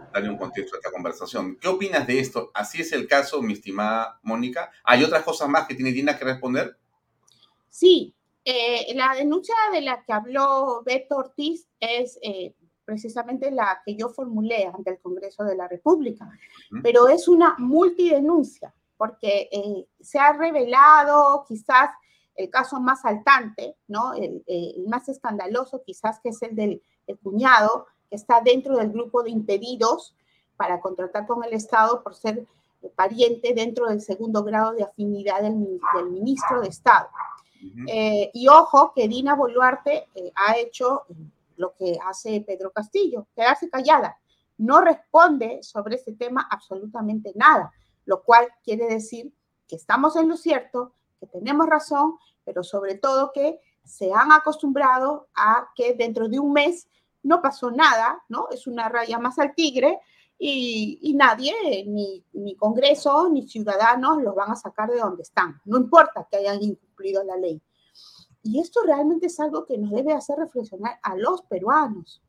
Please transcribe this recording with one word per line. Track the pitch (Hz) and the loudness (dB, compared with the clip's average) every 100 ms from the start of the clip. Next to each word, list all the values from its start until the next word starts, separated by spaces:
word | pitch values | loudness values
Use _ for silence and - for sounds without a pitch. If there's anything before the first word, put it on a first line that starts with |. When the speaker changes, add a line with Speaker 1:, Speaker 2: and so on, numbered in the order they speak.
| - | -10
Speaker 1:
darle | 98 104 | -6 -6
un | 92 | -8
contexto | 92 - 95 95 | -10 -10 -12 -10
a | |
esta | - | -12
conversación. | 92 87 82 90 113 92 - | -10 -10 -10 -10 -8 -8 -8
¿Qué | 175 | -4
opinas | 190 196 160 139 | -4 -2 -4 -2
de | 139 | -2
esto? | 131 120 - | -2 -6 -8
¿Así | - - 165 | -8 -8 -8
es | 160 | -8
el | 143 - | -6 0
caso, | 139 139 147 | 0 0 -4
mi | 113 | -6
estimada | 101 98 95 107 113 113 - | -8 -8 -6 -2 -2 -6 -10
Mónica? | 110 113 123 143 175 _ | -8 -6 -6 -8 -12 _
¿Hay | - 123 | 2 4
otras | 160 160 | 4 0
cosas | 170 - 143 | -2 -4 -2
más | 156 151 | -2 -2
que | |
tiene | 131 131 | -6 -4
Dina | 127 143 143 | -2 -2 -4
que | |
responder? | 131 127 131 131 175 - _ _ _ _ _ _ _ _ _ | -4 -6 -4 -4 -6 -10 _ _ _ _ _ _ _ _ _
Speaker 2:
Sí, | - 370 330 - _ _ _ | 2 6 6 0 _ _ _
eh, | - 254 233 240 - | -6 -2 -2 -4 -4
la | 254 262 | -2 -2
denuncia | 262 294 339 370 453 427 | 0 -2 -2 -2 -2 0
de | 359 | -2
la | 269 254 | -4 -6
que | - | -6
habló | 214 233 269 277 269 269 233 | -6 -4 -2 0 0 -2 -4
Beto | 240 262 262 277 | -4 -4 -4 -6
Ortiz | 262 - 294 330 _ - | -6 -6 -6 -6 _ -8
es, | 226 240 247 - | -4 -4 -6 -8
eh, | 214 190 180 _ _ _ | -12 -10 -12 _ _ _
precisamente | - 214 226 240 233 254 269 | -12 -10 -10 -10 -8 -6 -4
la | 262 208 185 - | -2 -2 -2 -6
que | 208 | -8
yo | 240 | -8
formulé | 240 254 220 220 226 185 | -8 -6 -4 -2 -2 -4
ante | 180 180 | -6 -10
el | 185 | -8
Congreso | 180 180 196 - | -10 -10 -10 -8
de | 208 190 | -6 -6
la | 180 | -8
República. | 175 302 339 247 220 - - _ - - | -2 2 2 0 -10 -16 -20 _ -20 -16
Speaker 1:
Ujú. | - | -4
Speaker 2:
Pero | 233 240 254 | 4 6 8
es | 311 - | 6 6
una | 339 330 - | 6 6 4
multidenuncia, | 247 302 370 349 349 285 294 339 247 - - _ _ - | 0 4 4 2 2 2 2 2 0 -6 -20 _ _ -6
porque, | 220 226 208 202 - | -6 -4 -2 -2 -2
eh, | 202 202 196 - _ | -6 -6 -8 -12 _
se | - 285 | -6 2
ha | 285 | 4
revelado | 294 330 302 240 262 285 302 285 294 285 285 - | 4 0 0 2 8 10 10 8 6 6 2 -2
quizás | 220 - 262 - - _ _ _ - | -10 2 4 4 -2 _ _ _ -12
el | 190 | -4
caso | 254 254 269 | -2 -2 -2
más | 247 262 | -2 0
saltante, | 240 208 277 269 220 214 240 - - | -2 0 4 4 2 -12 -14 -16 -10
¿no? | 208 254 | -6 -6
El, | 247 190 180 - | -6 -8 -10 -8
eh, | 175 175 - | -8 -8 -10
el | 190 | -6
más | 247 262 | -6 -8
escandaloso | 269 240 208 185 240 262 262 | -10 -8 -8 -6 -6 -6 -12
quizás, | - 180 214 220 | -16 -8 -8 -6
que | 240 | -10
es | 226 | -10
el | 226 | -10
del, | 220 208 - _ _ - | -4 -4 -6 _ _ -18
el | 202 | -14
cuñado, | 196 208 262 233 214 - - _ _ | -6 0 4 6 4 0 -6 _ _
que | 208 | -10
está | - 233 | 2 4
dentro | 247 262 269 254 | 4 2 0 -2
del | 214 | -2
grupo | 214 240 240 | -6 -4 -4
de | 233 | -2
impedidos | 226 214 196 240 247 233 339 - _ _ _ _ | -4 -4 -4 -4 -2 0 -2 -6 _ _ _ _
para | - 175 175 | -6 -4 -4
contratar | 190 185 180 208 208 | -6 -8 -8 -6 -6
con | 240 | -6
el | 233 | -6
Estado | 220 214 220 220 240 | -8 0 2 2 2
por | 202 | -6
ser, | - 220 220 240 _ _ _ | -10 -8 -6 -10 _ _ _
eh, | 185 | -10
pariente | - 190 226 240 233 233 | -4 -2 2 2 2 -2
dentro | 226 226 233 226 | -2 -2 -2 -2
del | 214 | -4
segundo | - 190 226 214 | -6 -8 -4 -4
grado | 208 214 220 | -2 0 0
de | 226 | -2
afinidad | 202 - 208 202 202 190 | -6 -6 -6 -4 -4 -2
del | 214 220 | -2 -2
min-, | 202 180 175 | -4 -4 -2
del | 175 180 | -2 -2
ministro | 185 233 269 - 247 | -4 -4 -2 -2 -2
de | 196 | -4
Estado. | - 247 202 - - - - _ _ | 0 4 4 2 -12 -14 -16 _ _
Speaker 1:
Ujú. | - 220 247 | -20 -14 -8
Speaker 2:
Eh, | 226 220 208 202 | -2 -2 -2 -4
y | 233 262 | 2 8
ojo | 311 330 277 302 | 10 10 6 4
que | - 220 | 2 -2
Dina | 247 269 | 0 0
Boluarte, | 277 254 240 254 254 285 302 - | 0 0 2 2 2 -2 -4 -6
eh, | 190 180 | -14 -10
ha | - 202 233 | -2 0 0
hecho | 233 - 254 277 - 160 151 _ _ - | -2 -4 -2 -2 -6 -20 -20 _ _ -8
lo | 185 | -8
que | - 185 170 185 | -6 -6 -4 -6
hace | 190 220 214 208 | -8 -4 -4 -4
Pedro | 190 190 | -8 -8
Castillo, | 214 214 392 359 240 - | -8 -4 0 0 -2 -10
quedarse | - 233 285 349 | -2 0 0 -2
callada. | 262 269 302 202 - _ _ _ - | -2 2 2 2 -8 _ _ _ -4
No | 220 302 | 4 6
responde | 339 311 _ 311 349 277 226 240 | 6 2 _ 6 6 4 -4 -8
sobre | - 214 208 254 | -12 -10 -6 -8
este | 226 | -8
tema | 214 240 254 - | -10 -6 -6 -6
absolutamente | 208 - 190 214 226 214 214 214 | -8 -10 -14 -12 -8 -6 -6 -8
nada, | 190 269 269 151 _ _ _ | 2 4 4 0 _ _ _
lo | - 143 | -6 -2
cual | - 233 240 _ | 6 6 4 _
quiere | - 220 233 | -6 -4 -4
decir | 220 214 233 269 _ _ _ - | -4 -8 -16 -18 _ _ _ -18
que | 165 | -12
estamos | - 233 302 330 | -2 0 2 2
en | 320 | 0
lo | 330 | 0
cierto, | 339 269 - 247 247 _ _ _ | -2 -2 -4 -10 -10 _ _ _
que | - | -18
tenemos | - 226 294 330 | -12 -2 0 2
razón, | 302 302 285 311 330 _ _ | 2 0 0 0 -2 _ _
pero | - 185 | -12 -10
sobre | 175 202 196 196 | -8 -6 -6 -4
todo | 269 269 277 | 0 0 0
que | 277 285 330 _ _ | -2 -4 -4 _ _
se | _ - 190 | _ -8 0
han | 208 285 | 4 8
acostumbrado | 302 302 302 285 269 262 254 269 294 - | 6 6 -2 -2 2 2 2 0 -4 -8
a | - 208 233 247 | -2 2 2 -2
que | - 240 | -4 -2
dentro | 240 233 226 226 | -2 -2 -4 -4
de | 262 | -2
un | 285 | 0
mes | 285 294 349 - _ _ _ | 2 2 -2 -10 _ _ _
no | 277 349 | 0 2
pasó | 269 - 247 | 0 -4 -4
nada, | 240 311 226 233 349 - | 2 4 4 0 -4 -10
¿no? | 233 494 | -8 -8
Es | - 269 | -10 -10
una | 233 226 | -6 -4
raya | 233 233 233 | -4 -4 -4
más | 247 285 | -4 -2
al | 285 | -2
tigre | 311 311 254 277 359 _ _ _ - | 0 -2 2 2 0 _ _ _ -10
y, | 294 269 247 220 214 - | -6 -4 -4 -4 -6 -6
y | 311 | -2
nadie, | 277 262 220 269 440 440 196 202 | 4 4 2 -2 -4 -4 -4 -6
ni, | 208 202 190 _ | -6 -8 -10 _
ni | - 202 | -12 -12
Congreso, | 185 214 233 277 285 294 285 359 | -4 -2 2 2 2 2 2 2
ni | 285 226 | 0 -4
ciudadanos | 226 208 196 226 247 269 311 | -8 -4 2 2 2 2 0
los | 226 | 0
van | 190 202 | -2 -4
a | 214 | -6
sacar | 190 - 214 | -8 -6 -4
de | 240 | -2
donde | 208 175 | -2 -6
están. | - - 175 143 | -6 -4 -4 -6
No | 202 247 | -2 -2
importa | 240 330 302 190 165 | 6 6 6 2 -6
que | 196 | -4
hayan | 202 202 | -4 -4
incumplido | 208 190 _ - 196 196 | -6 -6 _ -12 -6 -4
la | 196 185 | -4 -6
ley. | 180 156 _ _ _ _ - - _ _ | -6 -8 _ _ _ _ -20 -20 _ _
Y | 220 247 | -6 -4
esto | 339 480 | -2 0
realmente | 370 285 294 339 359 | 2 2 2 0 -2
es | - | -4
algo | 302 311 330 | -6 -6 -6
que | 233 | -6
nos | 208 | -4
debe | 214 285 | -2 -2
hacer | 294 - 285 | -2 -4 -6
reflexionar | 320 247 220 190 226 - | -6 -8 -10 -8 -10 -8
a | - 185 | -8 -4
los | 247 359 | -2 -4
peruanos. | - 180 202 302 269 196 170 _ | -6 -6 0 0 0 -6 -16 _